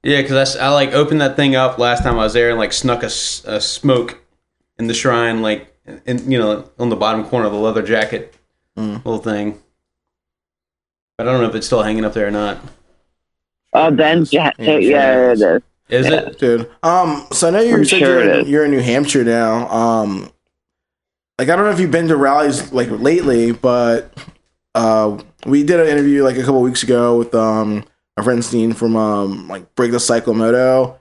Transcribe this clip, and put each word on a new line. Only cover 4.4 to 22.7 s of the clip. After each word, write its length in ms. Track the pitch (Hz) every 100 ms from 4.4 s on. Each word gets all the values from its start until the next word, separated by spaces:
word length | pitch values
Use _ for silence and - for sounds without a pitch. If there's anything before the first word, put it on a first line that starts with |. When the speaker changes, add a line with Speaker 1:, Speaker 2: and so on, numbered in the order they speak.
| _ _ _ -
Speaker 1:
in 80 | 113
the 60 |
shrine, 480 | 113 135 117 117 113
like, 280 | 110 104 - _ - 160 -
in, 260 | 123 131
you 80 | 127
know, 300 | 107 107 - -
on 100 | 120
the 60 | 104
bottom 300 | 107 110 107
corner 200 | 127 107
of 60 |
the 80 | 104
leather 240 | 110 107
jacket 500 | 101 110 107 113 - _ _ _ _ -
Speaker 2:
Mm. 280 | 107 107 123
Speaker 1:
little 140 | 107
thing. 400 | 110 104 104 107 _ _ _ _ _ _ _ _ _ _ _ _ _ _ _ -
But 100 | 120
I 40 |
don't 100 | 127
know 60 | 117
if 60 | 110
it's 120 | -
still 160 | 120
hanging 220 | 107 110 107
up 80 |
there 140 | 113 101
or 40 |
not. 260 | 104 104 95 - _ _ _ _ _ _ _ _ _ _
Speaker 3:
Oh, 180 | - 165
Ben, 340 | 139 156 165 160
Speaker 2:
Yeah, 200 | 143 139 -
Speaker 3:
ja-, 80 | 131
Speaker 2:
sure 140 | 151
Speaker 3:
yeah, 320 | 101 147 135
Speaker 2:
it 80 | 127 127
Speaker 3:
it 20 |
Speaker 2:
is. 80 | 113
Speaker 3:
is. 200 | 98 123 _ _ _
Speaker 1:
Is 200 | 123 131
Speaker 3:
Yeah. 100 | 156
Speaker 1:
it? 180 | - -
Speaker 2:
Dude, 300 | 127 117 117 _
um, 460 | 165 180 170 147 147
so 160 | - 165
I 20 |
know 80 | 196
you 160 | 233 156
Speaker 3:
I'm 100 | 151
Speaker 2:
said 140 | 190
Speaker 3:
sure 100 | 139
Speaker 2:
you're 120 | 131 104
Speaker 3:
it 60 | 73
Speaker 2:
in, 60 | 139
Speaker 3:
is. 40 |
Speaker 2:
you're 160 | 147 147
in 60 |
New 80 | 139
Hampshire 420 | 120 123 143 139
now. 440 | 117 117 113 113 123
Um, 640 | 113 117 113 104 98 - _ _ _ _ _ _ _ _ _ _ -
like, 120 | 131
I 60 | 175
don't 100 | 208
know 60 |
if 80 | 175
you've 120 | 180
been 160 | 160 165
to 80 | 151
rallies, 560 | 139 143 151 131 -